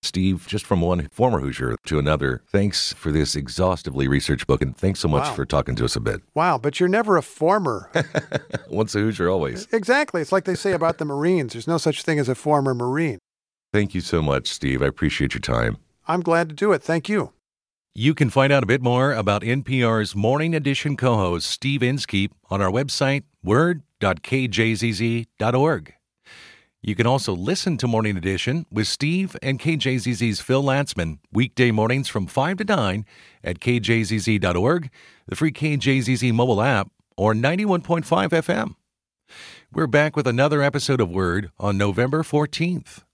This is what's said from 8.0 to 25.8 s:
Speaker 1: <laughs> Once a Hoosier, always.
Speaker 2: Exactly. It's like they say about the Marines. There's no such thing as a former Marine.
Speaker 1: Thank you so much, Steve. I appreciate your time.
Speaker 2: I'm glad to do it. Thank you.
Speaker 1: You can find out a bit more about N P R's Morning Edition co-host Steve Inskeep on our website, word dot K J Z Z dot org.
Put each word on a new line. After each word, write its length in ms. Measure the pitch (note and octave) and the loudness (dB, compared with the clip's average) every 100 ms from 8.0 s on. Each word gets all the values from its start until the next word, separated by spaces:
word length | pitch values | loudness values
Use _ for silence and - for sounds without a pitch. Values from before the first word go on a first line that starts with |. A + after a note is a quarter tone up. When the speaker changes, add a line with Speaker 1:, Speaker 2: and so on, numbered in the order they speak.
| C#3+ - - | -2 -4 -4
Speaker 1:
<laughs> 380 | - - - - | -8 -6 -12 -6
Once 280 | F2 A2 G#2 | -4 -2 0
a 20 | |
Hoosier, 300 | G#2+ G2+ F2 | 0 0 0
always. 400 | F#2+ C#2+ B1 G#3 | 2 0 -4 -4
Speaker 2:
Exactly. 500 | A3+ G3+ C4 D4 F3 | -4 2 2 2 -2
It's 120 | D#3 | 0
like 120 | F#3+ | 0
they 120 | F#3 F3+ | 0 -2
say 160 | G3 | 0
about 260 | F3+ E3 E3 | 0 0 0
the 60 | |
Marines. 480 | D3+ C#3+ D#3+ F3+ B2+ | -4 0 2 2 0
There's 160 | A#2 A#2 | -6 -2
no 100 | E3+ | 0
such 240 | - D3 | 0 -2
thing 160 | - D3+ | -2 0
as 100 | B2+ | 0
a 60 | |
former 400 | B2+ D3+ D3 C3+ | -2 2 2 2
Marine. 460 | B2 B2 C#3 D#3+ G2+ _ _ _ _ _ | 0 -2 -2 -2 -4 _ _ _ _ _
Speaker 1:
Thank 220 | G#2 G2+ | 0 2
you 60 | F#2 | -2
so 220 | E2+ E2+ | 0 0
much, 260 | D2+ C2+ - | 2 0 -2
Steve. 340 | - C#2 C2 | -4 -2 0
I 40 | C#2 | 0
appreciate 480 | - D2+ - C#2 | 0 -2 0 -2
your 60 | A#1 | -4
time. 360 | - A#1 A#1 A1 _ _ - | -2 0 0 -4 _ _ -4
Speaker 2:
I'm 120 | F3 | -2
glad 280 | E3 E3 E3 | 2 0 0
to 60 | D3 | -2
do 160 | G#3 | 0
it. 100 | E3 | 0
Thank 260 | - E3 D3+ | 0 -2 0
you. 240 | G#3+ C#3 _ _ _ _ _ _ | -2 -4 _ _ _ _ _ _
Speaker 1:
You 180 | - B2 | 0 0
can 160 | D#3+ C3 | 2 2
find 240 | C3+ C3+ | 4 4
out 120 | C#3 | 4
a 20 | G2+ | 4
bit 160 | B2+ | 2
more 300 | B2 B2 C3+ | 2 2 2
about 320 | A#2 G#2 G#2 | 2 0 0
N 180 | A2 C3 | 0 -2
P 220 | B2+ C3 | 0 0
R's 320 | A#2 A2+ G#2 G2+ | 2 2 0 0
Morning 360 | A2 C#3 D#3+ | 0 2 0
Edition 440 | D#3+ C#3 C#3 D3+ C#3 | 0 0 -2 -2 0
co-host 520 | B2+ A2+ F#2 E2+ - | 2 2 2 0 -4
Steve 320 | - C3+ C#3 | -4 -2 0
Inskeep 540 | B2 C#3 - G2 G2+ _ _ | 0 -2 -2 0 0 _ _
on 100 | G2 | 0
our 120 | F#2+ | 0
website, 500 | G#2 C#3 - C3+ C#3 - _ | 0 -2 -2 0 0 -4 _
word 380 | F#2 A2+ E3+ E3+ - _ | 2 2 4 0 -6 _
dot 240 | G2+ E2+ | -2 -2
K 240 | - C3 B2+ | -2 -2 0
J 260 | F#2+ A2+ | 0 0
Z 200 | G#2+ A#2 | 0 -2
Z 340 | G2 A#2 A#2 A2+ _ | -2 -2 -2 -6 _
dot 160 | G#2+ | 0
org. 400 | B2+ D3+ B2+ | 2 2 0